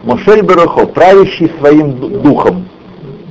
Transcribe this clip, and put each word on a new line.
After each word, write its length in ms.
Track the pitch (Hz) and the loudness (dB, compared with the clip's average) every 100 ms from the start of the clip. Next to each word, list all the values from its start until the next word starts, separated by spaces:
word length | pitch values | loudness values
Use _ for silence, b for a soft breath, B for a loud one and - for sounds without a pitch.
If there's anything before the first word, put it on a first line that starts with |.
Мошель 380 | 117 120 196 214 | -4 -4 2 2
Барухо, 440 | 180 180 165 - 107 | 2 2 2 0 -2
правящий 640 | - - 196 185 - 165 - | 2 4 4 2 -2 -6 0
своим 400 | 143 151 151 123 | 2 2 0 -8
ду-, 220 | 139 131 | -10 -2
духом, 480 | 139 127 - 180 180 - - - - - - | 0 0 -2 -4 -12 -20 -20 -20 -20 -20 -12